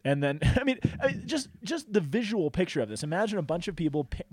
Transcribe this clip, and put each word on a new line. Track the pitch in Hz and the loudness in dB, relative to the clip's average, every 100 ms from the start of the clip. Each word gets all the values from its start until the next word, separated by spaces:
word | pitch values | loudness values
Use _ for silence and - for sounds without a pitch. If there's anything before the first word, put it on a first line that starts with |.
And | 135 143 | 0 2
then, | 143 147 | 2 2
<laughs> | - - | 4 4
I | |
mean, | 269 262 - - | 4 2 0 0
I | 269 | -2
mean, | 269 - | -2 -2
just, | 302 - - | -4 -4 -10
just | 208 330 - | -6 -6 0
the | 208 | 0
visual | 151 190 214 214 151 | 2 0 0 0 0
picture | 170 180 156 | 0 0 0
of | 107 | -2
this. | 110 | -4
Imagine | 151 170 214 202 | -4 0 0 -2
a | |
bunch | 147 170 175 | -2 -2 -4
of | 170 | -2
people | 160 147 139 | -2 0 -2
p-, | - - | -6 -10